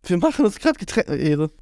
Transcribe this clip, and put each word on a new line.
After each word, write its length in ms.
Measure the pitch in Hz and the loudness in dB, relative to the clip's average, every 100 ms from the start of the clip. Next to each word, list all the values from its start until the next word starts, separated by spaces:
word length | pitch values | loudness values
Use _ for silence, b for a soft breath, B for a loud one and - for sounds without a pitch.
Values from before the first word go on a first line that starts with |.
Wir 120 | - 175 | -2 0
machen 260 | 311 285 | 0 2
uns 140 | 220 - | 0 2
grad 200 | 311 294 | -2 -2
Getränke 360 | - 226 - 147 | -4 -4 -2 -2
Ehre. 340 | 151 147 156 - | 0 0 -2 -4